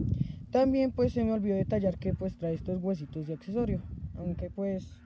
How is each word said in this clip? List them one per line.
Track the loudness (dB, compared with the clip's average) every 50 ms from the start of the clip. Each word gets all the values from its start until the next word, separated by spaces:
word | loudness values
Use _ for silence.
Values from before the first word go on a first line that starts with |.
| 2 2 2 2 0 -2 -2 -10 -10 0
También | 4 4 6 6 6 4 4 2
pues | 4 2 2 2 4
se | 2 2
me | 2 2
olvidó | 2 2 2 2
detallar | 2 2 2 2 2 2 2 0 0
que | 0 -2 0
pues | 0 -2 -4 -4 -2
trae | -2 -2 -2
estos | -2 -2 -2 -4 -2
huesitos | 0 -2 -2 -2 -4 -8 -8 -8 -6 -6
de | -6
accesorio, | -8 -8 -6 -2 -2 0 0 0 -2 -2 -6 -10 -10 -10 -10 -8 -6
aunque | -4 -4 -4 -4 -6 -8
pues | -4 -4 -2 -2 -2 -4 -6 -10 -16 -18 -14